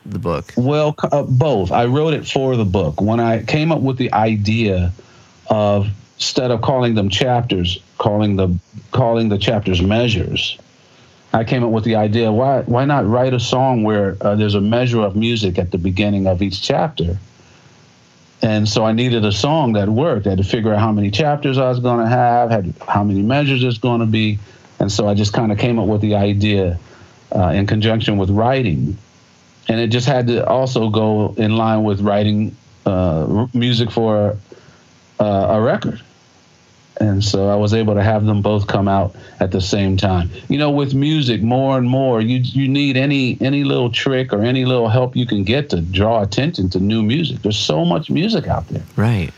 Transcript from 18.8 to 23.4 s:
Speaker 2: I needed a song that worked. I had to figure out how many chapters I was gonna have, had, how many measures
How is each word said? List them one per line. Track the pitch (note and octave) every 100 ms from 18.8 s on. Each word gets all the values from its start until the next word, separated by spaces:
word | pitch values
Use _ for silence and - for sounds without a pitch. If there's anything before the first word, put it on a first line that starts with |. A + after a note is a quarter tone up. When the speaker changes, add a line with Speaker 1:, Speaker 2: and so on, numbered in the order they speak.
Speaker 2:
I | A2
needed | A2 B2 A#2 G#2+
a |
song | G2 C#3+ D#3+ C3
that | G#2+ G2+
worked. | A2 E3 A#2 G2+
I |
had | F#2
to |
figure | F#2+ B2 A2
out | G#2+
how | A2+
many | G#2 G2+
chapters | G2+ D3+ D3 C#3+ C3
I | C3
was | B2
gonna | B2 A#2+ A2+
have, | B2 A#2+ A#2+ A#2+
had, | A2+ F2 - -
how | G2+
many | G#2 G2
measures | G#2 C#3